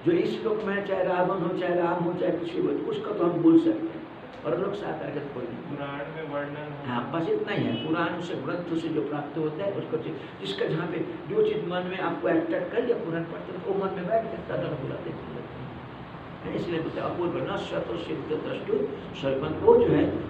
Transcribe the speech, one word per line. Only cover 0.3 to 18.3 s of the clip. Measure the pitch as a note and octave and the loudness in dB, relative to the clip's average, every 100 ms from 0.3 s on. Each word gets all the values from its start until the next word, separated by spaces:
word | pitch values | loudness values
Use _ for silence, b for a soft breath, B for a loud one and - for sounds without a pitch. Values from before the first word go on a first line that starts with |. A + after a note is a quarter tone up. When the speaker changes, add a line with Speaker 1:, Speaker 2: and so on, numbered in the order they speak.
| G#3+ | 0
Speaker 1:
लोक | A3 G#3 | 0 0
में | G3 G3 G3 | 0 -2 0
चाहे | F3+ | 2
रावण | F3+ F3+ F3+ F#3 | 4 4 4 2
हो, | E3+ - | 0 0
चाहे | F3 F3 | 2 4
राम | E3+ F3 | 4 2
हो, | E3+ | 0
चाहे | D3+ D#3+ | 2 2
कुछ | D#3+ - | 2 -2
भी | D3+ | 0
हो, | C#3+ - A3+ | 0 0 -2
उसका | G#3 - | -2 -2
तो | - | 2
हम | E3+ | 2
बोल | E3 E3 E3 | 6 8 8
सकते | D#3+ - - | 8 2 -2
हैं, | - - - - - | -6 -12 -14 -14 -8
परलोक | D3 E3+ G3 | -2 0 0
से | G3 - | -2 -4
आकर | - C#3+ | -6 -6
के | C#3+ | -6
कोई | C3+ B2+ | -6 -6
नहीं। | A#2 A#2+ - C#3 | -8 -8 -8 -6
Speaker 2:
पुराण | C#3+ C#3+ | -6 -6
में | D3 D#3+ D#3 | -8 -8 -6
वर्णन | C#3+ C#3+ D3 D3 C#3 C3+ | -4 -4 -6 -8 -8 -6
Speaker 1:
हाँ, | B2 - | -4 -2
बस | E3+ D#3+ | -2 0
इतना | C#3+ - | 0 0
ही | - | 0
है। | B2+ A#2 D#3 | 0 0 0
पुराणों | E3+ E3+ F3 | 0 0 -2
से, | - C#3 | -4 -4
ग्रंथों | C3 F3 F3 E3 | -4 -4 -2 -2
से | D#3+ | 0
जो | D3+ | 0
प्राप्त | C#3 D3 C#3+ D#3+ | 0 -4 -4 -4
होता | D#3 D3+ | -2 -2
है, | G3 | -2
उसको | D#3 - D#3 | -2 -2 -4
चि-, | - - - - F#3+ | -4 -8 -10 -8 -6
जिसका | - - | -2 0
जहाँ | D#3 E3+ | 0 -2
पे | - | -2
जो | - D#3+ - G#3+ | -4 -6 -2 4
चीज़ | G#3+ - E3+ | 4 2 0
मन | F3+ | -2
में | F3+ F#3+ | -2 -2
आपको | E3+ - F3 | -2 0 4
अट्रैक्ट | E3 - F#3 F3 | 4 4 0 0
कर | G#3 | 0
लिया, | B3 - | 2 2
पुराण | E3 E3 | 0 -2
पढ़ते | E3 - - | -2 -6 -8
रहो, | F3+ G3 | -6 -2
वो | F#3+ F#3+ | 0 0
मन | |
में | F#3 F3 | -2 2
बैठ | E3+ | 2
जाता | - F3 - F3 | 2 -4 -4 -2
है, | |
तो | E3 C#3 | -2 -4
बोला, | C3+ C3 | -4 -6
देखो, | - - - - - - - - - - - - - - | -6 -8 -8 -10 -10 -10 -10 -10 -12 -12 -12 -12 -12 -10
है | D#3 | -6
ना? | - | -4
इसलिए | F3 E3 | -2 -2
बोलते | D3+ D#3+ | -2 -2
हैं, | - | -4
"अपूर्व | F3 E3+ D3 F3 | -2 -2 -2 -2
न | G3 | -4
स्वतः | - F3 E3 E3+ | -4 -4 -2 -4
सिद्ध | - D3 C#3 | -4 -6 -2